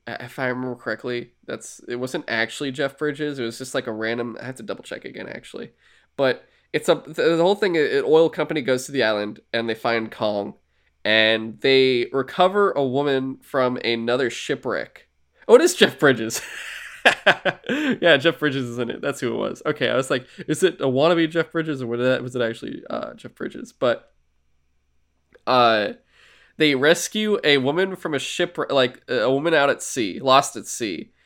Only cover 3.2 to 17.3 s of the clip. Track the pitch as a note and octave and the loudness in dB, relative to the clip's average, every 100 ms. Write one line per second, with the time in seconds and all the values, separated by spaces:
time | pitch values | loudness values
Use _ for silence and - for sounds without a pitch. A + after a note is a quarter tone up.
3.2 | D3 C3+ A#2 A#2 B2+ C3+ A#2+ G#2+ A2 A#2 | -6 -4 -6 -8 -8 -6 -6 -4 -4 -4
4.2 | A#2+ - B2 C3 G#2+ G2 - - - - | -6 -8 -12 -12 -10 -12 -10 -12 -12 -12
5.2 | - - - - - _ _ _ _ - | -12 -14 -14 -14 -14 _ _ _ _ 0
6.2 | C3 A#2+ - _ _ D3+ F#3 D#3 - D#3+ | 0 0 -6 _ _ -2 0 0 -2 0
7.2 | D3 E3 F3 G#3 G3+ E3 C#3+ C3+ B2+ D#3 | 2 4 2 2 0 2 2 2 4 4
8.2 | E3 E3 D3+ D#3 B2+ B2+ B2+ C3+ A2 G#2 | 4 2 -4 -2 0 -2 -2 0 0 0
9.2 | G#2 G#2 _ A#2 A#2 A2 A#2+ A#2 A2 - | -4 -8 _ -4 -2 -2 -2 -2 -4 -4
10.2 | G#2+ G#2 G2+ - _ _ _ _ G#2 A2 | -2 -2 -6 -10 _ _ _ _ 0 4
11.2 | A2 A2+ A2 G#2+ C3+ C3+ C3 B2 A#2 C3+ | 4 2 -2 -2 4 6 4 2 0 -4
12.2 | B2+ - F#3 G3+ G3+ - C3+ C3 C#3+ C3+ | -4 2 2 4 0 0 0 0 0 0
13.2 | C3 C3 - C#3 B2+ B2+ A#2 A#2 A2+ B2 | -2 -8 -6 0 0 0 -2 -2 0 0
14.2 | B2 - - C#3+ B2+ E2 - - _ _ | -2 -4 -6 -6 -4 -6 -6 -14 _ _
15.2 | _ _ - A#3+ F4 - F3+ - D3 A#2 | _ _ 6 6 6 4 2 4 2 2
16.2 | A2+ - - - - - - - A#3 - | -2 -6 -10 -14 -14 -14 -16 0 2 4
17.2 | G3+ | 2